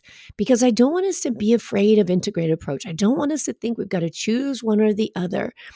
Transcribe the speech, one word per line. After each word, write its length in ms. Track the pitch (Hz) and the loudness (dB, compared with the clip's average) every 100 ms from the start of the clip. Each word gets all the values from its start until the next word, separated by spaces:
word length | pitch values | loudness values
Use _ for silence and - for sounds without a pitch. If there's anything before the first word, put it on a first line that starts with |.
| - - - - | -14 -20 -20 -6
because 260 | 208 240 | 0 4
I 80 | 247 | 4
don't 220 | 220 254 | 4 2
want 120 | 349 381 | 2 -2
us 140 | 330 | -2
to 120 | 294 | -4
be 200 | 240 208 | -2 2
afraid 480 | 233 - 202 202 214 | 0 0 0 4 4
of 80 | 180 | 4
integrative 460 | 180 202 185 165 | 0 -2 -2 -2
approach. 320 | 165 - 139 - | -2 -4 -8 -8
I 80 | |
don't 240 | 160 202 294 | -2 0 2
want 160 | 294 | 0
us 100 | 302 | -2
to 80 | - | -4
think 260 | 240 233 226 | -6 -6 -6
we've 120 | 196 | -4
got 100 | 185 | -4
to 100 | 165 | -4
choose 540 | - - 233 277 262 | -4 -2 -2 -2 -4
one 160 | 220 214 | 0 2
or 140 | 214 | 4
the 180 | 208 220 - | 2 -2 -2
other, 340 | 180 - - - - | -4 -4 -6 -10 -20